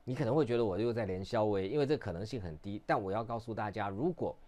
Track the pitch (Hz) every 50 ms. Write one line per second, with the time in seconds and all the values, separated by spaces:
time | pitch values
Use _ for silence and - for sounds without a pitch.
0 | - - 131 - 143 113 - 113 107 107 120 117 120 104 90 95 113 120 117 120
1 | 110 95 92 92 98 - - 110 107 107 104 98 95 98 131 151 143 131 151 131
2 | - 107 85 85 104 113 - 120 95 87 78 78 - 101 101 104 - - 160 127
3 | 101 95 95 110 117 110 120 117 110 117 110 104 110 104 92 110 101 101 98 101
4 | 139 180 160 - 117 85 - - -